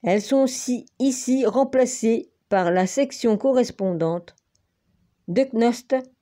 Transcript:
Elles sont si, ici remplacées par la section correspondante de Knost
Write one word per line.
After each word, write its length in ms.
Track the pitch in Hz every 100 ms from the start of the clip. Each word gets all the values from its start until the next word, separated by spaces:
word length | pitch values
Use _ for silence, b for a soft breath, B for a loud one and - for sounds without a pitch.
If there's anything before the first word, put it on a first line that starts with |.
Elles 200 | - 202
sont 260 | 202 269 269
si, 380 | 262 - 247 - _
ici 460 | 269 254 - 262 233
remplacées 840 | 226 269 262 247 - 220 226 - _ _
par 240 | 196 175
la 160 | 180 185
section 500 | - 269 - 233 208
correspondante 960 | 269 247 240 - 190 170 160 175 170 _ _ _ _ _ _ _ _ _ -
de 160 | 180
Knost 540 | 262 220 233 240 - 262 262 _